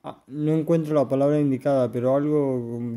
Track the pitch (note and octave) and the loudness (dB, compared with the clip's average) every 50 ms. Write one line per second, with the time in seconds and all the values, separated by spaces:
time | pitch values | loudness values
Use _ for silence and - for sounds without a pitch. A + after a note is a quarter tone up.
0 | - C#3 - _ _ - C3 D3 D3+ D3+ D#3+ D#3+ D#3 E3 E3+ E3 D#3 D3+ D3+ D3 | -14 -14 -16 _ _ -14 -8 -4 0 0 0 0 0 0 0 0 0 0 0 0
1 | C3 A#2+ C#3 C3+ C#3 C#3+ D3+ D3+ D3 C#3+ C3 A#2+ - D3 C#3 C3+ B2 A#2 A2 B2 | 2 2 0 2 2 2 2 2 2 0 0 0 0 0 2 2 0 0 -2 -2
2 | A#2+ B2+ C3+ C#3+ C#3+ D3+ D3+ D3+ C#3+ C3+ C3 B2 A#2+ A#2 A#2+ A#2 A#2+ A#2+ A#2 | 0 2 2 2 0 0 0 0 0 0 -2 -4 -4 -6 -8 -6 -6 -6 -6